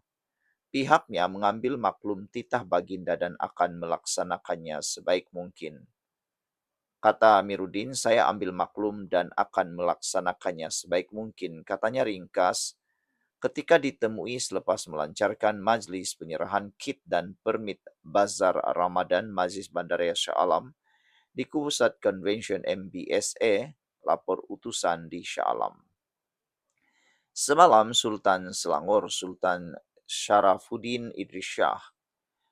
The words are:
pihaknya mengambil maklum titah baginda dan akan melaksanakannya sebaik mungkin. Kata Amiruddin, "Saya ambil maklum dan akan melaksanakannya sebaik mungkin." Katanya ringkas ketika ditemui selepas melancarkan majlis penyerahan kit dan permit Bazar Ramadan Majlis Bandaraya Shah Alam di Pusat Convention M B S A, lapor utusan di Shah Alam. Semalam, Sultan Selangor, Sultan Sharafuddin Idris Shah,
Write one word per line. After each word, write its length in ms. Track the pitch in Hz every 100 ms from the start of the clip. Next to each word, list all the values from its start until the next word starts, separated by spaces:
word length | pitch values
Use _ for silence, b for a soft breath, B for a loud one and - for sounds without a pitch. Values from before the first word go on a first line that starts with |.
| _ _ _ _ _ _ _
pihaknya 560 | 135 131 156 - 98
mengambil 560 | 90 95 101 110 123 135
maklum 480 | 101 - 104 101 101
titah 400 | 123 117 123 95
baginda 480 | 87 90 92 87 85
dan 160 | 87 85
akan 400 | 90 - 87 85
melaksanakannya 1040 | 82 80 - - 87 87 - 85 82 78
sebaik 480 | 76 - 85 92 -
mungkin. 560 | 87 87 - 78 73 62 _ _ _ _ _ _ _ _ _ _ _
Kata 400 | 110 107 110 104
Amiruddin, 560 | 98 98 95 101 120 131
"Saya 320 | 113 113 73
ambil 240 | 104 92
maklum 560 | 90 87 - 104 104 98
dan 240 | 90 87
akan 400 | - 101 - 90
melaksanakannya 960 | 87 87 80 - 95 90 90 98 82 80
sebaik 400 | - 87 90 - 107
mungkin." 480 | 110 - 90 82
Katanya 400 | - 101 110 127
ringkas 720 | 123 98 87 - 92 - - - _ _ _ _ _ _
ketika 360 | 131 - - 165
ditemui 640 | 143 - 110 110 90 123
selepas 480 | - 95 90 95 -
melancarkan 720 | 78 76 - 101 110 107 107
majlis 560 | 98 117 101 92 90 -
penyerahan 560 | 82 78 95 98 101 -
kit 240 | - 139
dan 320 | - 87 87 95
permit 360 | - 113 107 92 - _
Bazar 560 | - 80 101 98 95 87
Ramadan 720 | - 85 90 90 90 90 110
Majlis 400 | 98 90 98 -
Bandaraya 480 | 87 85 87 85 85
Shah 160 | -
Alam 400 | - 90 82 127 - _ _ _ _ _
di 160 | -
Pusat 560 | 131 156 147 139 117 -
Convention 640 | 107 98 90 107 110 98
M 240 | - 95 95
B 160 | 90 76
S 240 | - - -
A, 280 | 113 101 123 - _ _
lapor 400 | - 82 - 95 -
utusan 640 | 98 - - 92 85 82
di 80 | 87
Shah 280 | - - -
Alam. 280 | 58 52 50 _ _ _ _ _ _ _ _ _ _ _ _ _ _ _ -
Semalam, 560 | - 147 175 110 110
Sultan 600 | 120 117 107 101 92 92
Selangor, 580 | 98 87 78 85 104 87
Sultan 640 | - 92 90 92 90 87 76 _ _ -
Sharafuddin 1040 | - - 104 98 95 - 117 113 120 117
Idris 320 | - 95 92
Shah, 380 | 95 - 85 53 - _ _ _ _ _ _